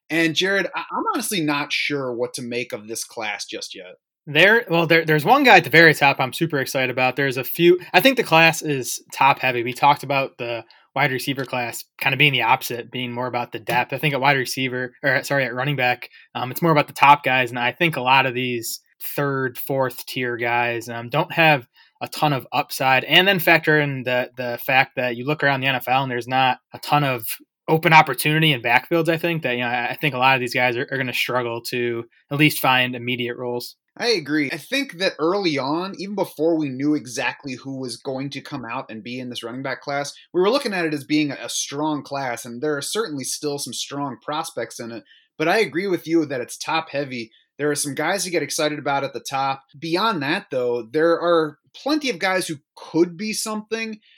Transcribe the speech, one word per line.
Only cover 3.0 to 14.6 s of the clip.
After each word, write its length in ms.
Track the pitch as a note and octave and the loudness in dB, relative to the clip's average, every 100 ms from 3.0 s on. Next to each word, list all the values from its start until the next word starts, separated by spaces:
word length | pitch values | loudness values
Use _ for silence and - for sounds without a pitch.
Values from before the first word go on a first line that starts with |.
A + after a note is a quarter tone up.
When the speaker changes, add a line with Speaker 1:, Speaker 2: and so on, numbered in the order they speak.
Speaker 1:
class 400 | - A#2 G#2+ G2+ | -10 -10 -8 -8
just 300 | - G2+ - | -10 -12 -12
yet. 220 | F#2+ F2+ - _ _ - | -14 -18 -20 _ _ -2
Speaker 2:
There, 360 | D3 F#3+ A3+ - | 4 6 4 2
well, 180 | E3+ E3 | 2 4
there, 180 | E3 | 4
there's 200 | D#3+ D3+ | 4 2
one 200 | D3 C4+ | 4 6
guy 140 | B3+ F#3+ | 8 8
at 60 | |
the 60 | C3+ | 8
very 240 | D3+ E3 | 8 8
top 240 | D3 C#3+ C3+ | 8 4 2
I'm 140 | C3 | -2
super 260 | - E3 C#3+ | -4 -2 -2
excited 320 | B2 C3+ B2+ | -2 -2 -2
about. 240 | B2 B2+ | 0 0
There's 220 | B2+ C#3 B2+ | 0 -2 -2
a 80 | |
few, 340 | B2+ - E3+ F3+ - | -6 4 6 6 4
I 80 | F3+ | 4
think 160 | C4 B3+ | 6 4
the 80 | |
class 360 | F#3+ D#3+ E3 D#3+ | 4 6 6 4
is 400 | D#3 C#3 A#2+ - - | -2 -4 -4 -10 -8
top 260 | - C3+ C#3 | 2 4 4
heavy. 240 | C3 B2 | 0 -2
We 100 | A#2 | -4
talked 300 | B2 C#3+ - | 2 4 4
about 340 | C3 C#3 C3+ - | 0 -2 -2 -6
the 280 | A#2+ A#2 - _ _ C#3 | -8 -8 -10 _ _ -2
wide 160 | C#3+ | 0
receiver 320 | B2+ C#3 C3 | 0 -4 -4
class 400 | B2+ B2+ A#2+ - - - | -6 -6 -6 -8 -14 -6
kind 140 | C#3 | -2
of 60 | C3+ | 2
being 140 | D3 | 2
the 100 | C3 | 4
opposite, 480 | A2+ C3+ - A#2+ A2+ | 2 2 0 -8 -8
being 220 | B2+ B2 | -8 -6
more 160 | A#2+ B2+ | -6 -4
about 240 | B2 A#2+ | -4 -6
the 80 | A#2 | -8
depth. 320 | G#2+ A#2+ A#2+ | -2 -2 -2
I 60 | C3+ | -2
think 160 | D#3 | -2
at 60 | C#3 | 2
wide 160 | C#3 C#3 | 2 2
receiver, 580 | B2 - | 0 -4